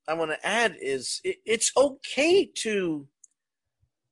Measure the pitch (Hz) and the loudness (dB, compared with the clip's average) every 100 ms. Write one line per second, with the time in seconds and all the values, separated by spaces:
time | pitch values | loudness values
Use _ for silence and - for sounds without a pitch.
0 | - 160 160 151 170 214 226 156 127 135 | -6 -2 -2 -2 -2 0 0 -2 -4 -4
1 | 120 - 185 185 - 220 - - 277 269 | -4 -8 -6 -6 -2 -2 2 4 2 0
2 | - - 311 381 339 - 220 208 180 151 | -6 0 4 4 2 -2 -2 -2 -2 -4
3 | 139 _ - _ _ _ _ _ _ _ | -8 _ -20 _ _ _ _ _ _ _
4 | _ | _